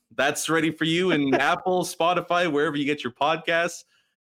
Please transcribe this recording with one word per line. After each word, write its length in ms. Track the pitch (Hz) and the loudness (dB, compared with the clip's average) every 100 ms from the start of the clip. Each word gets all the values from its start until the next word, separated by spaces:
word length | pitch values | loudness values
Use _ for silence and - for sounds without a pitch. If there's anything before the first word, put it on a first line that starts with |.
| _ | _
that's 340 | - 135 147 - | 0 0 0 0
ready 220 | 160 160 | 2 2
for 140 | 160 | 0
you 260 | 160 165 185 | 0 2 2
in 240 | 160 139 | 2 2
<laughs> 60 | 127 | 2
Apple, 440 | 143 180 185 180 | 2 0 0 -2
Spotify, 640 | 170 - 165 175 170 175 180 | -2 0 0 0 0 0 2
wherever 260 | 143 156 147 | 2 0 0
you 100 | 139 | -2
get 180 | 147 | -2
your 80 | 123 | -4
podcasts. 720 | - 143 165 165 165 175 - - _ _ _ | -2 -2 -2 0 0 0 -4 -20 _ _ _